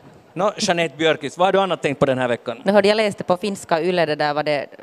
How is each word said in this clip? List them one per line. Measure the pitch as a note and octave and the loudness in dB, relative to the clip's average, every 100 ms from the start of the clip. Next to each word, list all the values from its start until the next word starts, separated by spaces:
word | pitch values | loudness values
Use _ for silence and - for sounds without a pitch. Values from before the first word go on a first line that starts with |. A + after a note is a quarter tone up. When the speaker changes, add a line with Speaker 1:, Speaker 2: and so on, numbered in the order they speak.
| - - _ | -20 -20 _
Speaker 1:
Nå, | D#3+ G3+ - | -4 -2 -2
Jeanette | F3 E3+ E3 D3 | -2 0 -2 0
Björkis, | D#3+ D3 C3 - | 0 0 -2 0
vad | F#3 | 2
har | |
du | F#3+ | 2
annat | F#3+ D#3 | 0 -2
tänkt | D#3 C3 | -4 0
på | C3+ | 0
den | B2+ | 2
här | B2+ | 0
veckan? | A#2 - A#2 | -2 -4 -6
Speaker 2:
Nu | F#3+ | 2
hörde | G3+ G3 | 4 4
jag | G#3+ | 2
läste | G#3+ - | 0 -4
på | - F3+ | -2 -2
finska | G#3+ G3 - E3 | -2 -8 -4 -2
Yle | E3+ F3+ D#3 | 0 0 0
det | |
där, | D3+ D3+ | 0 -2
vad | D3 | -2
det, | D3+ C#3+ - - | -2 -4 -4 -14